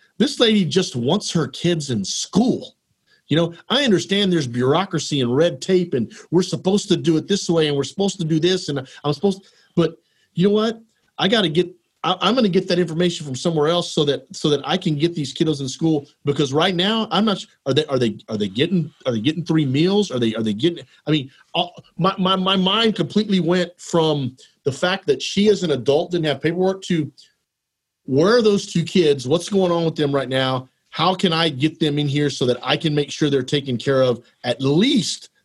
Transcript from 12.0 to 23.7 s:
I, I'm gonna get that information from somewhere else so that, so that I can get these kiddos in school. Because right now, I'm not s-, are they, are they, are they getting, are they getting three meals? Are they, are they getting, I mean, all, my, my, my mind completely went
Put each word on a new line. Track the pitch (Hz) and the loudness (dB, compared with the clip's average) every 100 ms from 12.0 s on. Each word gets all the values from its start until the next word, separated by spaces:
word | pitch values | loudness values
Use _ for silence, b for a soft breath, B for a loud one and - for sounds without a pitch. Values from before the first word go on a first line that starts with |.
I, | 160 180 | -4 -2
I'm | 180 | 0
gonna | 254 214 | 2 2
get | 180 185 | 2 0
that | 175 | 0
information | 170 156 180 175 | 0 0 -2 -2
from | 147 | -8
somewhere | 131 175 160 147 | -6 -2 0 2
else | 175 175 | 0 -2
so | - | 0
that, | 143 135 - - | 0 -2 -6 -4
so | 160 | 0
that | 143 | 0
I | 139 180 | 0 -2
can | 180 147 | 0 0
get | 160 | 0
these | 170 139 | -2 -6
kiddos | - 160 143 | -2 -2 -2
in | 135 | -6
school. | - 165 151 139 B 143 | -2 0 0 -4 B -4
Because | 139 143 | -2 0
right | 139 180 | 2 0
now, | 175 190 226 220 | 2 0 0 0
I'm | 175 | 0
not | 220 196 | 0 0
s-, | - b | -6 b
are | - | -2
they, | 151 151 | 0 0
are | 131 | 0
they, | 120 101 - | 0 -2 -6
are | 107 | -4
they | 101 | -4
getting, | 98 165 185 151 - - | -2 0 0 -2 -6 -4
are | |
they | 117 | -2
getting | 117 160 | -2 -2
three | - 160 | -2 0
meals? | 143 135 175 202 202 | 0 0 2 2 0
Are | 127 | 0
they, | 117 | -2
are | 107 | 0
they | 110 | -4
getting, | 104 156 165 131 b - | 0 -2 -2 -10 b -2
I | |
mean, | 156 127 B B | -2 -2 B B
all, | 170 180 - - - | -6 -6 -8 -16 -2
my, | 180 190 | 0 0
my, | 185 190 | 0 0
my | 185 190 | 0 2
mind | 185 208 226 | 2 2 2
completely | 214 160 208 208 190 | 0 -2 -2 0 0
went | 160 180 175 | 2 0 0